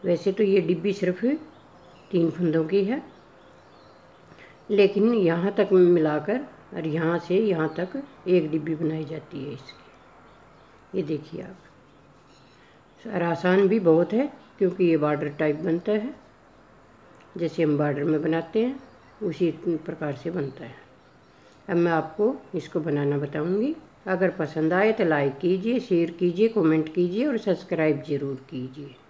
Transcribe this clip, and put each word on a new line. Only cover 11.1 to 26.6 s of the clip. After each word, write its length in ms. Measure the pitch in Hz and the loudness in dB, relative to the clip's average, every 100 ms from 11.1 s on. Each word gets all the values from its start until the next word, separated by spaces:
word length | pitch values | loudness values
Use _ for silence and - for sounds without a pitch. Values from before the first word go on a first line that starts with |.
| 151 - 165 | -6 -8 -14
आप, 140 | 180 185 - - - - - - - - - - - - _ _ | -14 -18 -20 -20 -20 -20 -20 -20 -20 -20 -20 -20 -20 -20 _ _
और 180 | 233 196 | -8 -2
आसान 440 | 170 165 180 190 196 | -2 0 4 4 4
भी 120 | 220 | 4
बहुत 320 | 175 160 170 | 6 6 4
है, 180 | 220 285 - - - | 0 -2 -6 -20 -2
क्योंकि 260 | 185 180 | -2 2
ये 120 | 175 160 | 2 4
बॉर्डर 300 | 147 147 147 | 2 0 -4
टाइप 260 | 143 156 147 | -2 -2 0
बनता 340 | 165 165 208 | -2 -2 0
है, 200 | 214 240 - - _ - - - - - - - - - 170 | -2 -4 -12 -20 _ -20 -20 -20 -20 -20 -20 -20 -20 -18 -6
जैसे 260 | 165 - | -6 0
हम 160 | 156 147 | 0 2
बॉर्डर 260 | 147 143 | 0 0
में 180 | 151 156 | 0 0
बनाते 420 | 151 165 165 220 | 0 -2 -2 -2
हैं 140 | 247 277 - - - - | -2 -4 -16 -20 -20 -8
उसी 300 | 202 151 175 156 | -8 0 -2 0
प्रकार 540 | 180 160 - 156 151 | -4 -4 -6 -6 -6
से 160 | 139 170 | -6 -6
बनता 340 | 175 139 - | -6 -6 -8
है। 100 | 123 - - - _ _ _ _ - - - | -16 -18 -20 -20 _ _ _ _ -20 -20 -2
अब 80 | 170 | 0
मैं 140 | 170 | 2
आपको 420 | 165 160 - 214 277 - | 0 -2 -2 -2 -2 -8
इसको 260 | 180 - 170 | -10 -6 -6
बनाना 360 | 156 147 143 143 | -2 -2 -2 -2
बताऊंगी। 560 | 143 147 160 196 269 320 - _ 196 | -4 -6 -2 -2 -2 -4 -14 _ -6
अगर 240 | 185 185 | 0 0
पसंद 420 | - 151 160 160 | 0 -4 0 0
आए 200 | 180 214 | 2 2
तो 120 | 220 | 2
like 320 | 170 151 139 135 | 2 2 0 0
कीजिए, 420 | 175 190 220 247 | -2 0 0 -2
share 300 | - 170 165 | 0 0 0
कीजिए, 380 | - 180 175 226 | 0 -2 2 2
comment 400 | 220 | 4